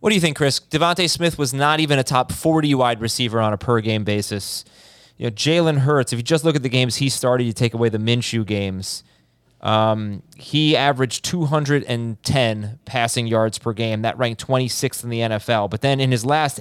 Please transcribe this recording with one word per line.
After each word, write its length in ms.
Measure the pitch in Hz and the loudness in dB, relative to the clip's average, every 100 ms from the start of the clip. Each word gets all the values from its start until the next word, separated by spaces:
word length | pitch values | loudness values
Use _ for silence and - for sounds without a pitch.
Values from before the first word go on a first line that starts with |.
What 100 | 214 | 2
do 40 | |
you 60 | 208 | 4
think, 160 | 165 139 | 2 2
Chris? 240 | 143 - | 0 0
DeVonta 480 | - 151 170 175 170 | -2 0 2 2 0
Smith 300 | - 170 156 | 0 -2 0
was 160 | 139 | -2
not 260 | 135 147 156 | 0 2 2
even 180 | 156 143 | 2 2
a 60 | |
top 260 | 127 131 123 | 2 0 0
forty 440 | - 160 160 147 | 0 2 2 2
wide 260 | 135 123 113 | 2 2 0
receiver 400 | 113 - 120 113 | -4 -2 0 2
on 140 | 110 | 0
a 20 | 104 | 0
per 240 | - 117 | 0 2
game 240 | 107 110 | 2 0
basis. 600 | 104 104 - 104 - - - - - - - _ | 0 -2 -2 -6 -6 -10 -12 -20 -20 -20 -20 _
You 120 | 120 | -8
know, 20 | |
Jalen 480 | 107 151 170 165 147 | -2 0 2 2 2
Hurts, 340 | 135 147 123 | 2 2 2
if 60 | 120 | -4
you 40 | |
just 220 | 120 160 | 0 2
look 120 | 156 147 | 2 0
at 60 | |
the 60 | 127 | 0
games 280 | 127 127 - | 0 0 0
he 120 | 139 | -2
started, 360 | - 127 127 | 0 0 2
you 100 | 120 | 0
take 180 | 101 120 | 0 -2
away 160 | 113 117 | 2 0
the 80 | 107 | 0
Minshew 480 | 110 120 - 117 | 0 0 0 -4
games, 580 | 104 104 98 95 95 - - _ _ _ _ _ | -2 -2 -2 -6 -8 -12 -14 _ _ _ _ _
um, 600 | 107 110 110 107 107 101 - - | 0 2 2 0 -4 -8 -14 -20
he 400 | - 147 151 139 | -4 0 2 4
averaged 480 | 139 131 131 - | 2 2 -2 -2
two 220 | - 175 147 | -4 -2 0
hundred 380 | 156 143 147 | 0 2 0
and 380 | - 120 117 107 | 0 -4 -4 -6
ten 560 | - 143 120 107 104 123 | -2 2 2 -2 -6 -10
passing 420 | - 127 117 123 113 | -6 -2 0 -2 0
yards 300 | 113 110 - | 2 0 -2
per 160 | 117 | -6
game. 300 | 107 113 107 | -4 -2 -2
That 160 | 113 123 | -4 -2
ranked 240 | 123 110 | -4 -4
twenty-sixth 600 | - 131 127 - 131 - | -2 0 0 -2 -4 -4
in 60 | 120 | -6
the 140 | 117 | -2
N 100 | 113 | -2
F 160 | 107 - | -2 0
L. 200 | 113 101 | 0 0
But 120 | 110 | -2
then 200 | 139 135 | 0 0
in 120 | 131 | 0
his 140 | 123 120 | 0 0
last 340 | 151 147 - | 0 0 -4